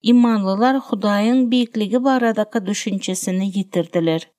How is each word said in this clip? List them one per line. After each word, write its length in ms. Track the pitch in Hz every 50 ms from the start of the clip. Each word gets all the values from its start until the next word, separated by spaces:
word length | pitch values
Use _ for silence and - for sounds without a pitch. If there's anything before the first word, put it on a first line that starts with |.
| -
иманлылар 760 | 214 247 240 240 233 226 208 190 190 190 202 233 254 269 269 -
Худайың 600 | - 233 196 196 208 202 202 208 226 247 262 254
беклеге 560 | 233 247 247 240 233 - 226 208 190 214 247 254
барадагы 560 | 277 262 254 240 226 220 208 214 208 - 233 190
төшенчәсене 800 | 190 208 - - 214 196 190 - - 185 - - 190 185 185 190
йитерделәр. 800 | 196 185 202 185 _ - 180 165 - - 175 165 165 160 165 - _ _